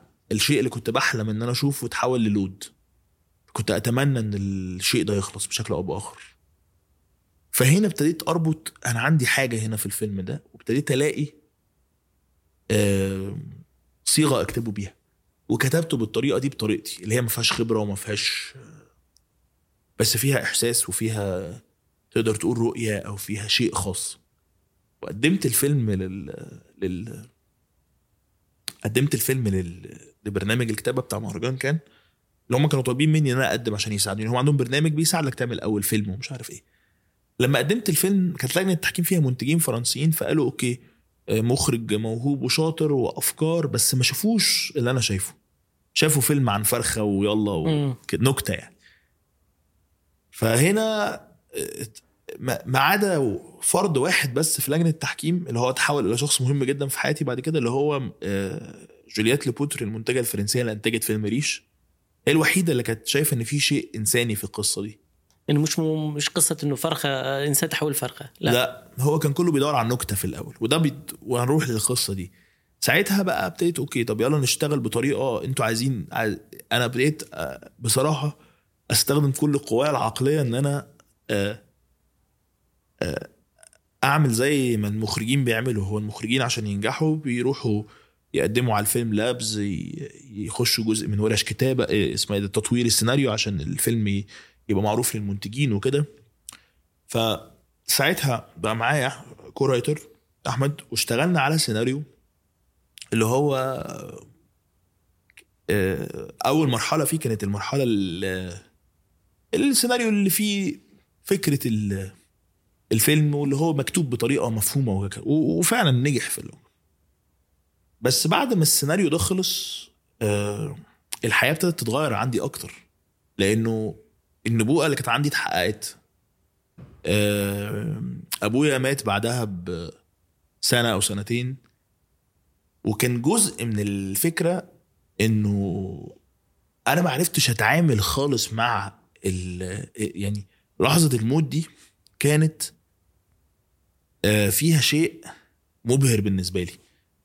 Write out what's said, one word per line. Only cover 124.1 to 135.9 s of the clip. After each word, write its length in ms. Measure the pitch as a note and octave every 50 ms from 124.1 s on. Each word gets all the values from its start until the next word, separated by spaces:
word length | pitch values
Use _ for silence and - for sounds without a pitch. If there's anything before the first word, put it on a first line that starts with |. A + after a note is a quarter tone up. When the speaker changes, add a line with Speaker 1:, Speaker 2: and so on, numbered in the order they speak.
| _ _ _ _ _ _ - A#2
Speaker 1:
النبوءة 380 | A#2 A2+ A2 A2 D3 E3 C#3+
اللي 100 | D#3+ C#3
كانت 140 | - - B2
عندي 200 | A#2 C3 D3 D3
اتحققت. 680 | - - - - - F2+ F2+ F2+ G#2+ - - - - - _ _ _ _ _ _ _ _ _ _ _ _ _ _ _ - - - - - -
آه، 960 | D#2 F#2 G#2 G#2 G#2 G#2 G2+ G2+ G2+ G2+ G2+ G2+ G#2 A2 G#2 A2 A2+ G#2 A2 A#2 B2 B2 B2 A2+ - - - -
أبويا 340 | G#2 A2+ C3 D3 D3+ C3+ C3
مات 280 | B2+ C3 C#3 C3+ -
بعدها 380 | A2+ G2 G2+ G#2+ A#2 A#2+ B2 A#2
بسنة 1400 | G#2 F#2+ F2 F2 F2+ F2+ E2 E2+ D#2+ - _ _ _ _ _ _ _ _ _ _ _ _ _ - - B2+ A#2+ A#2+ A#2
أو 100 | G#2+ F#2+
سنتين، 560 | G2+ - G#2 G2+ G#2 - A#2+ A#2+ B2 B2+ C3+ C3 _ _ _ _ _ _ _ _ _ _ _ _ _ _ _ _ _ _ _ _ _ _ _ _ -
وكان 380 | G2+ G#2+ - - B2 B2 A#2+
جزء 440 | A#2 C#3+ G#3 A#3 - - - - A2+
من 140 | A#2 A2 G#2
الفكرة 920 | G#2 G#2 G2+ G2 G2 G2 F#2+ - - E3+ E3 - E3+ E3+ F3+ F#3 - - - _ _ _ _ _ _ _ _ -
إنه 920 | G2+ A2 A2 G#2+ G#2 G#2 G2+ G2+ G2 G2 E2+ G2 F#2+ F#2